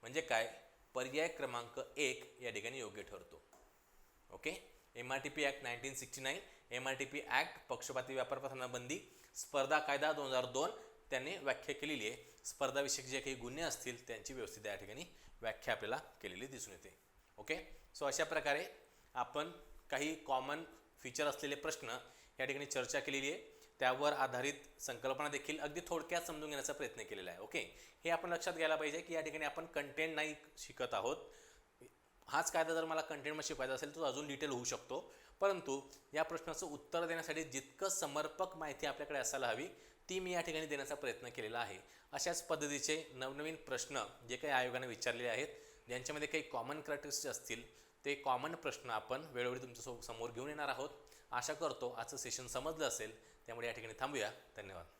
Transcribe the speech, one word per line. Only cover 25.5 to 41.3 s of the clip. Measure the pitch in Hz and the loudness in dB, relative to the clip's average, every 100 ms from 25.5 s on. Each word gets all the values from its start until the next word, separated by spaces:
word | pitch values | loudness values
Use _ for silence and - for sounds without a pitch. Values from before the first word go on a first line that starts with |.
| 151 | -2
अगदी | 147 151 175 | -2 -4 -2
थोडक्यात | 170 151 170 | -2 2 0
समजून | 170 156 151 | 0 -4 -4
घेण्याचा | 143 131 | -2 -2
प्रयत्न | 143 135 - | -2 -2 -4
केलेला | - 98 90 | -6 -6 -6
आहे. | 87 | -8
ओके, | 104 160 107 - - - | -4 -2 -2 -10 -20 -6
हे | 165 | 2
आपण | 165 175 | 2 2
लक्षात | 170 185 | 0 0
घ्यायला | 170 156 156 | 2 4 6
पाहिजे | 156 156 | 4 0
की | 170 | 0
या | 165 | -2
ठिकाणी | 156 151 147 | 0 0 -2
आपण | 151 165 | -2 -2
कंटेंट | 151 143 - 160 151 | -2 -2 0 2 2
नाही | 156 151 - - | 0 -2 -12 -14
शिकत | - - 123 | -12 -4 0
आहोत. | 107 113 156 - - - - - _ 123 _ _ _ - | 2 2 0 -6 -16 -20 -20 -20 _ -20 _ _ _ 2
हाच | 135 - | 4 6
कायदा | 165 160 | 4 6
जर | 165 160 | 4 4
मला | 160 | 2
कंटेंटमध्ये | 156 147 147 156 147 | 0 -2 -2 -2 -2
शिकवायचा | 151 131 | 0 2
असेल, | 131 147 160 | 2 -2 0
तर | |
अजून | 151 131 147 | 0 2 -2
डिटेल | - 151 | -2 0
होऊ | 123 | 0
शकतो, | 120 120 - 165 - - - - | 0 -2 -2 -4 -4 -18 -20 2
परंतु | 196 185 147 135 - - - | 4 4 0 -2 -2 -18 -4
या | 147 | 2
प्रश्नाचं | 160 165 - 151 175 | 2 0 -4 -4 -4
उत्तर | 147 - 170 170 | -6 0 2 2
देण्यासाठी | 165 160 151 | 0 0 -2
जितकं | 156 135 - - 196 | 0 -4 -6 -2 0
समर्पक | - 151 143 151 - 185 160 | 2 2 2 0 0 -2 0
माहिती | 156 135 147 | -4 0 0
आपल्याकडे | 139 147 143 | 0 0 2
असायला | 123 139 120 | 2 4 4
हवी, | 110 170 - - - - | 2 0 -8 -20 -20 -4
ती | 185 | -2
मी | 185 | 2
या | 180 | 0
ठिकाणी | 175 160 156 | 2 0 0
देण्याचा | 143 135 147 | -2 -2 -2
प्रयत्न | 131 117 | -2 -2
केलेला | 123 | -6